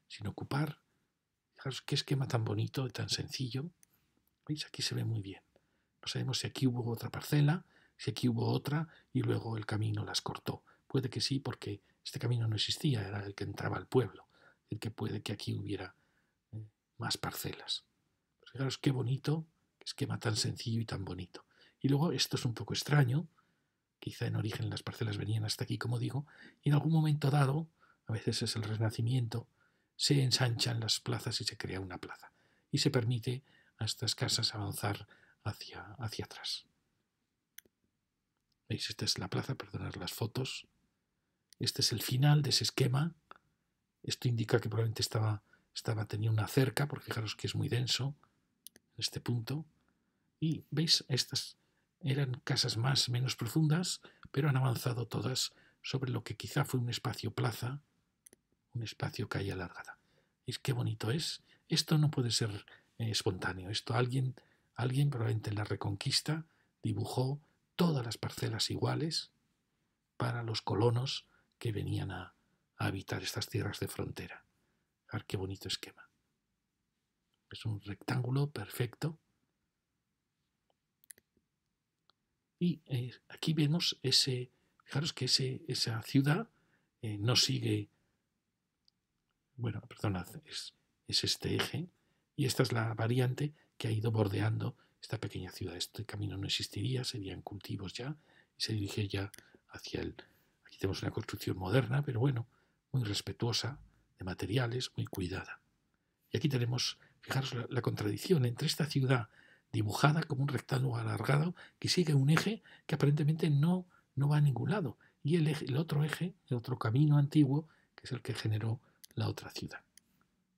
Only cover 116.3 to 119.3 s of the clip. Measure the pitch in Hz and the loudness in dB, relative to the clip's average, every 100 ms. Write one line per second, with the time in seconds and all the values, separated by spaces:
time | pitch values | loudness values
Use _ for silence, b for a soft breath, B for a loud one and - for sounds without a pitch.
116.3 | - - 123 113 123 113 120 151 147 143 | -6 -4 -4 -2 -2 2 6 6 6 6
117.3 | 151 139 143 160 b b - - 120 - | 6 6 4 -2 b b -20 -10 -8 -6
118.3 | 110 113 107 113 117 B B - - 107 | -4 -2 0 0 -4 B B -10 -4 -2